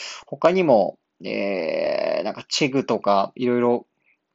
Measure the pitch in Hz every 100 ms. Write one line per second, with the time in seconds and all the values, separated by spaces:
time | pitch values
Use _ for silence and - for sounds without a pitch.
0 | - - - 143 160 185 165 113 90 -
1 | _ _ 98 107 101 95 80 78 78 71
2 | 78 78 98 - - - 147 135 - 110
3 | - 101 101 - 123 123 120 120 - _
4 | _ _ _